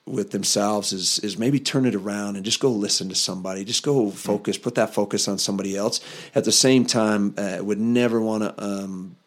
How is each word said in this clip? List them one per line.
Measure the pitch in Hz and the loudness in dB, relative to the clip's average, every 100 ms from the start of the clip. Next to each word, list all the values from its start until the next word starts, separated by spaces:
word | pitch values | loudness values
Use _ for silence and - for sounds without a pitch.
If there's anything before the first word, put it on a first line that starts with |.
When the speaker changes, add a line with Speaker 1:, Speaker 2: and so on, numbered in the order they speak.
| - | -8
Speaker 1:
with | 127 98 | -6 -4
themselves | 101 92 104 101 104 98 | -4 0 2 2 0 -2
is, | 95 87 - | -2 -2 -2
is | 104 98 | -4 -2
maybe | 120 139 | 0 2
turn | - 135 127 | 0 2 2
it | 101 | 0
around | 98 104 104 101 | -2 -4 -4 -6
and | 98 | -4
just | - | 0
go | 139 | 2
listen | 110 101 - 95 | 2 0 -2 -2
to | 92 | -2
somebody. | - 92 95 95 101 | -2 -4 -6 -8 -4
Just | 127 | -2
go | 147 139 104 | 2 2 2
Speaker 2:
Mm-hmm. | 90 | 0
Speaker 1:
focus, | - 104 - 98 | -2 -2 -2 -4
put | 123 120 | -2 0
that | 107 | 0
focus | - 101 104 - | 0 0 0 -2
on | 98 | -2
somebody | - 98 98 98 | -2 -2 -2 -2
else. | 110 - - - - | -2 -2 -6 -14 -4
At | - - | 0 2
the | |
same | - 131 131 123 | 4 8 6 6
time, | 120 107 104 101 98 | 4 2 2 0 -2
uh, | 101 90 | -4 -4
would | 101 101 | -2 0
never | 113 120 120 113 | 2 4 4 2
wanna, | 110 110 104 - | 0 0 -2 -4
um, | 101 98 98 92 92 - | -6 -4 -6 -8 -12 -16